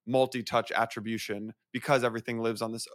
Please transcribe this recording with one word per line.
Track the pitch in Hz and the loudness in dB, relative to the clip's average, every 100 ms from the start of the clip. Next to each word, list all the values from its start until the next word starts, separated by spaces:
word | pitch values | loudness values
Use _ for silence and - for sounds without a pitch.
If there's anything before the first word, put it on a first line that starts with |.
| - | 0
multi-touch | 131 127 131 104 120 110 | 4 4 2 0 0 2
attribution | - 113 - 107 113 - 104 107 - _ | 2 0 -2 -4 -4 -4 -6 -6 -12 _
because | 123 - 139 | -6 2 4
everything | 120 113 117 117 | 4 0 -4 -2
lives | 113 110 | 0 0
on | 113 | -4
this, | 113 - | -6 -10